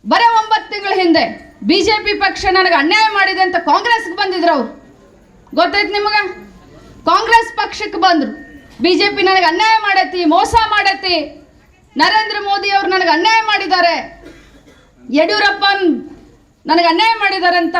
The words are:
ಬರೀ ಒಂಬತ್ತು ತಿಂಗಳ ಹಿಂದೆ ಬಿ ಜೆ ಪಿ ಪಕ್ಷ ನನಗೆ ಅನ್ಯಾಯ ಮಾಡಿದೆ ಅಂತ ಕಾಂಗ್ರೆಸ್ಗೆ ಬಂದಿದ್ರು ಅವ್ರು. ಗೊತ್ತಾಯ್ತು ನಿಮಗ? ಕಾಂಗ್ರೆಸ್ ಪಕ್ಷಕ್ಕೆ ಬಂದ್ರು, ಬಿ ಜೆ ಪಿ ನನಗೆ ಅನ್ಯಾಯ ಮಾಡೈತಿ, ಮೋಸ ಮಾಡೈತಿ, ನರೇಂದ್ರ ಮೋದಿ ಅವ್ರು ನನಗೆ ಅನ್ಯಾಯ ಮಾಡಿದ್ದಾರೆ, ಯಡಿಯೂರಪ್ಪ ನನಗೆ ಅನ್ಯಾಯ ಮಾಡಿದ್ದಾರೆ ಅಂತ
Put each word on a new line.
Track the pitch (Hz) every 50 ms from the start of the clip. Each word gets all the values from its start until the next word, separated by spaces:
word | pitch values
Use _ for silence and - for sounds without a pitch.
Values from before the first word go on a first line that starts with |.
| _
ಬರೀ | 202 294 381 466 466 466 440
ಒಂಬತ್ತು | 427 440 440 427 - - 403
ತಿಂಗಳ | 415 392 392 381 370
ಹಿಂದೆ | 370 339 320 311 247 226 220 - - - - - - 202
ಬಿ | 320 403 349 403
ಜೆ | 427 427 415
ಪಿ | 415 415 403 403
ಪಕ್ಷ | 381 - - - 392 370
ನನಗೆ | 370 370 370 339 285 277
ಅನ್ಯಾಯ | 320 392 440 440 440 415 403
ಮಾಡಿದೆ | 392 381 381 359 381 359
ಅಂತ | 359 339 339 -
ಕಾಂಗ್ರೆಸ್ಗೆ | - 392 - 480 466 453 440 349 349 381
ಬಂದಿದ್ರು | 403 392 370 359 320 339 320
ಅವ್ರು. | 269 233 - - - - - - - - - _ - _ _ _ - - - - 254
ಗೊತ್ತಾಯ್ತು | 349 339 381 403 415 - 403 415
ನಿಮಗ? | 415 427 415 415 415 370 370 - - - - - - - - - - - - - - 311
ಕಾಂಗ್ರೆಸ್ | 339 392 440 453 466 453 453 - - -
ಪಕ್ಷಕ್ಕೆ | 415 415 - - 415 403 - - 359
ಬಂದ್ರು, | 359 349 311 254 214 - - - - - - - - - - 226
ಬಿ | 339 370 -
ಜೆ | 403 403 403 -
ಪಿ | - 381
ನನಗೆ | 381 381 359 320
ಅನ್ಯಾಯ | 330 370 427 440 440 440 427
ಮಾಡೈತಿ, | 403 392 381 370 - 370 359 349 311 311
ಮೋಸ | 359 427 466 - 453 440 440 415
ಮಾಡೈತಿ, | 415 403 392 392 - - 370 359 320 294 294 - - - _ _ - _ _ _ _ _ _ _
ನರೇಂದ್ರ | 254 311 359 427 440 440 427 440 415 415 403
ಮೋದಿ | 392 403 381 403 392 392
ಅವ್ರು | 403 381 381
ನನಗೆ | 381 370 330 311 311
ಅನ್ಯಾಯ | 359 440 440 440 440 427
ಮಾಡಿದ್ದಾರೆ, | 427 392 392 330 370 370 349 339 330 277 - - - - - - - - - - - - _ - - _ _ _ _ _ - - 226 285
ಯಡಿಯೂರಪ್ಪ | 320 339 415 415 415 403 392 392 392 392 403 392 381 339 277 226 - - - - - - - _ _ _ _ _ _
ನನಗೆ | - - 339 339 339 330
ಅನ್ಯಾಯ | 349 427 453 453 440 415
ಮಾಡಿದ್ದಾರೆ | 392 381 381 349 359 349 349 339
ಅಂತ | 330 339